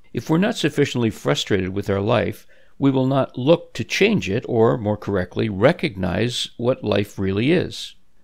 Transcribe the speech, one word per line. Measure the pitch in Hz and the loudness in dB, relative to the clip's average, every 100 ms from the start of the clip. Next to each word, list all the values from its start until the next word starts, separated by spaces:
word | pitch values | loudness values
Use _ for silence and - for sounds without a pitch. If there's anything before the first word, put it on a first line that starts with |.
| - | -12
If | - - | -10 0
we're | 160 | 2
not | 208 226 | 2 0
sufficiently | 160 147 139 131 113 | -2 0 0 2 -2
frustrated | 107 139 143 - 101 92 | -2 -2 -2 0 -2 -2
with | 95 101 | -4 -2
our | 98 | -2
life, | 101 120 92 101 - - - - | 0 0 0 -6 -16 -20 -20 -2
we | 139 | 0
will | 131 131 | 2 2
not | 135 131 - | 0 -2 -2
look | 127 170 - | 2 2 2
to | - | -10
change | 113 - 196 214 92 | -6 0 2 2 0
it, | 95 - | -4 0
or, | 120 113 135 | 4 4 4
more | 104 104 | 0 -2
correctly, | - 98 90 - 110 | -2 -2 -2 -2 -4
recognize | 95 120 175 190 92 92 87 117 120 - - | 2 2 2 -2 -4 -2 0 -2 -2 -6 -2
what | 120 131 | -2 -2
life | 110 101 104 - | 0 0 -2 -2
really | 95 98 123 | -2 0 2
is. | 170 120 - - - - - | 2 0 -8 -14 -16 -20 -20